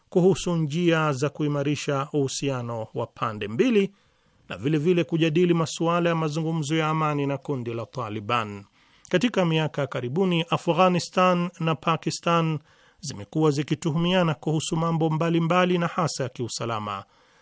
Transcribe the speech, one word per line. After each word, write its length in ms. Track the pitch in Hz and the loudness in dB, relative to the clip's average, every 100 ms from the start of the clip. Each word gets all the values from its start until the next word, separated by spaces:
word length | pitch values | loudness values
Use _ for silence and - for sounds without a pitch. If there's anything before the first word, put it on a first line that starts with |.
| _ | _
kuhusu 460 | 190 180 170 180 170 | 4 4 4 0 0
njia 580 | 156 160 175 165 156 | 0 0 2 4 2
za 160 | 131 143 | 0 -2
kuimarisha 800 | - 147 147 139 147 - 139 143 | -2 -2 0 -2 -2 -2 -4 -2
uhusiano 760 | 151 135 - 139 127 117 117 110 | -2 -2 -2 -4 -4 -6 -8 -8
wa 140 | 127 117 | -6 -8
pande 400 | - 120 107 101 | -4 -6 -4 -6
mbili 440 | 120 254 214 196 _ _ _ _ _ - | 0 2 4 2 _ _ _ _ _ -14
na 80 | 92 | -6
vile 200 | 123 156 | -2 0
vile 260 | 156 175 | 2 2
kujadili 500 | 160 165 165 156 180 | 2 2 2 2 2
masuala 560 | 165 160 - 165 175 170 | 2 0 -2 0 2 2
ya 60 | 165 | 0
mazungumzo 600 | 160 147 160 165 139 160 | -2 -2 -2 -2 0 0
ya 120 | 156 | 0
amani 360 | 160 156 147 139 | 0 0 0 -2
na 100 | 139 | -4
kundi 360 | - 135 120 | -4 -4 -4
la 120 | 117 110 | -6 -6
Taliban. 800 | - 110 107 104 120 107 101 101 _ _ _ - | -6 -6 -6 -2 -2 -2 -8 -14 _ _ _ -2
Katika 360 | 180 240 202 170 | 0 0 2 2
miaka 360 | 160 156 - | 2 0 -2
ya 60 | 139 | -4
karibuni, 580 | 135 123 147 190 170 165 | -4 -4 0 0 0 0
Afghanistan 1000 | 156 - 160 185 175 - - 185 175 175 - | -2 0 4 4 4 0 2 2 2 -2 -2
na 160 | 165 156 | -2 -2
Pakistan 840 | - 160 - - - 170 160 156 _ _ _ _ | -2 -2 -2 -4 0 2 2 -2 _ _ _ _
zimekuwa 520 | 143 98 101 156 156 | -12 -12 -8 0 2
zikituhumiana 800 | 143 151 151 170 151 170 185 170 | 2 0 -2 -2 0 2 2 2
kuhusu 420 | 151 - 160 - 165 | 0 -2 -2 0 -2
mambo 340 | 165 165 160 | 0 2 0
mbalimbali 680 | 156 170 170 165 180 180 180 | 0 0 0 2 2 4 2
na 100 | 170 | 0
hasa 360 | - 160 - | 0 -2 -2
ya 60 | 127 | -6
kiusalama, 760 | - 117 - 117 113 104 98 - _ _ _ | -6 -6 -4 -4 -4 -4 -8 -10 _ _ _